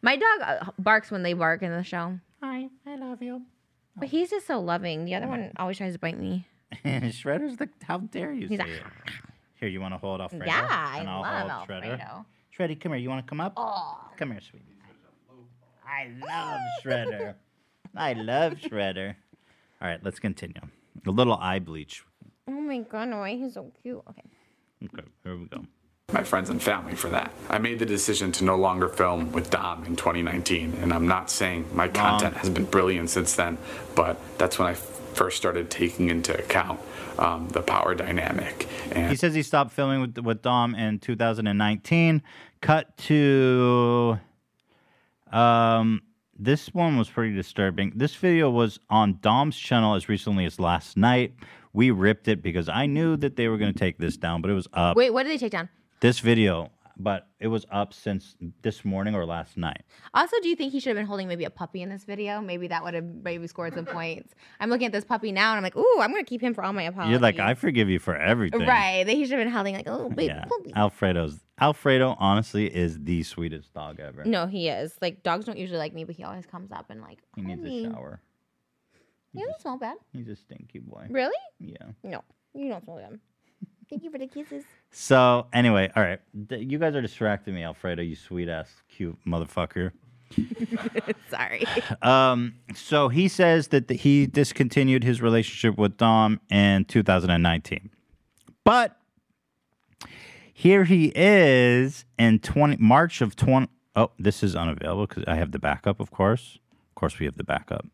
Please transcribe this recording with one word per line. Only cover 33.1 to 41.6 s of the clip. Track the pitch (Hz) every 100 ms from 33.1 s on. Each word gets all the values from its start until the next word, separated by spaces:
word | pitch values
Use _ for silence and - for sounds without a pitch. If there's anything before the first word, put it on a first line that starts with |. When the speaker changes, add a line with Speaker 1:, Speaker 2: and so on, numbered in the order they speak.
Speaker 3:
since | 92 87 -
then, | 85 82 - - - -
but | 82 87 - -
that's | 90 -
when | 90
I |
f-, | 85 - - -
first | - 92 -
started | 95 87 82
taking | - 87 - 87
into | 85 85 -
account, | - 90 87 - - - - -
um, | 82 82 80
the | -
power | 90 92 -
dynamic. | 90 82 87 - - - - - - -
And | - 85
Speaker 2:
He | 135
says | 175 156
he |
stopped | 147 151 170
filming | - 139 135
with, | 127 120
with | 120 110
Dom | 127 123 120
in | 113 110 107
two | - 113
thousand | 117 110 107
and | 101